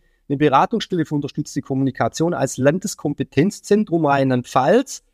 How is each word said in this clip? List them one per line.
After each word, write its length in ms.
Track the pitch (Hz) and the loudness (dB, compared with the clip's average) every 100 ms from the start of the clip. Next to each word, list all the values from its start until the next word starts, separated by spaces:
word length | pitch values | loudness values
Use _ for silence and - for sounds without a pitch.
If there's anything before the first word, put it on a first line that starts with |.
| _ _ - | _ _ -8
eine 100 | 139 | 0
Beratungsstelle 680 | 151 135 180 220 - 180 147 | 2 4 2 -2 -4 -4 -2
für 100 | 147 | -4
unterstützte 460 | 139 - - 143 | -4 -8 -8 -10
Kommunikation 720 | - 135 135 - 117 - 165 | -6 -2 -2 -2 -4 -2 -2
als 240 | 139 135 - | -2 -4 0
Landeskompetenzzentrum 1500 | 139 175 196 - 151 143 139 - 196 - - 208 208 165 147 | 0 0 -4 -6 -6 -4 -2 0 0 -2 0 0 2 0 2
Rheinland-Pfalz, 1000 | 139 131 123 - 135 143 226 285 - _ | 2 2 0 0 0 4 2 0 -10 _